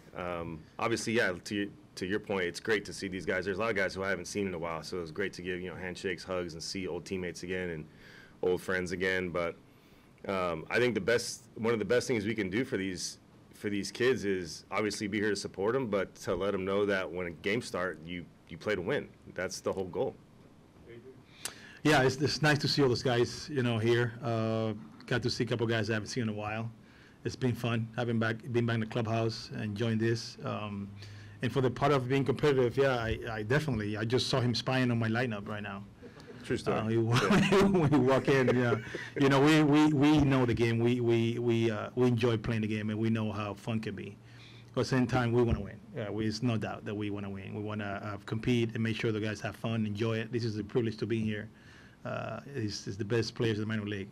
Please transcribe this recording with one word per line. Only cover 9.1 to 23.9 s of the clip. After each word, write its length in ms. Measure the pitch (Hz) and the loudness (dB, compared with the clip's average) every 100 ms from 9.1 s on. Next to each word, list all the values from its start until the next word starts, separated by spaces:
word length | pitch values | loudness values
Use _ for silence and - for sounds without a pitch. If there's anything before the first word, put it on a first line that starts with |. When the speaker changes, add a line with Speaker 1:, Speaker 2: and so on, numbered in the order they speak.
| 92 92 | 0 0
Speaker 1:
But, 260 | 87 85 - - - - - - - - | -2 -2 -6 -16 -20 -20 -20 -20 -14 -4
um, 400 | 95 90 80 - | -2 -2 -2 -2
I 80 | 110 | 2
think 160 | 123 | 4
the 80 | 107 | 2
best, 440 | 90 117 - - - - | 2 2 0 -10 -14 -4
one 180 | 113 | 0
of 60 | 117 | 0
the 60 | 95 | 2
best 220 | 123 - | 2 2
things 160 | 117 | 0
we 120 | 101 110 | 0 -2
can 160 | 95 | 0
do 120 | 104 | 0
for 140 | 131 104 | -2 -2
these, 400 | 95 87 - - - - - - | -2 -4 -8 -12 -20 -20 -20 -8
for 160 | 107 | -4
these 180 | 101 92 | -2 -4
kids 360 | - 120 117 98 | 0 2 2 0
is 400 | 92 85 - - | -2 -4 -12 -6
obviously 380 | 98 107 95 104 | -2 -2 -2 -4
be 120 | 104 | 0
here 120 | 107 | 0
to 40 | 98 | -2
support 380 | 98 - 101 | -4 -2 0
them, 140 | 131 120 | 0 0
but 260 | 101 92 - | -2 -2 -6
to 180 | - 90 | -4 -2
let 160 | 98 | 0
them 120 | 98 | -2
know 220 | 92 98 101 | 0 0 2
that 260 | 98 82 | 0 -2
when 140 | 90 87 | -6 -8
a 60 | |
game 320 | 78 95 117 | -6 -2 -2
starts, 360 | - 90 92 78 80 | -2 -4 -4 -4 -10
you, 180 | 87 80 - - | -10 -12 -18 -18
you 120 | 82 | -10
play 160 | 110 104 | -4 -2
to 60 | |
win. 280 | 87 143 143 - - | -2 -4 -6 -16 -16
That's 260 | 92 92 - | -8 -6 -4
the 140 | 107 | -4
whole 120 | 95 92 | -4 -4
goal. 300 | 80 131 - - - - - - - 113 120 - - - - - - - - | -4 -4 -6 -20 -20 -20 -20 -20 -20 -20 -20 -20 -20 -20 -14 -14 -14 -20 -2
Speaker 2:
Yeah, 220 | 147 147 | 4 6
it's, 140 | 131 - | 6 4
it's 260 | 139 - | 0 4
nice 160 | 151 147 | 4 4
to 80 | 123 | 4
see 160 | - | 4
all 60 | 135 | 4
those 120 | 113 | 4
guys, 480 | 135 120 120 - - | 2 2 2 0 -6
you 120 | 143 | 0
know, 160 | 123 113 | 2 2
here. 340 | 113 | 4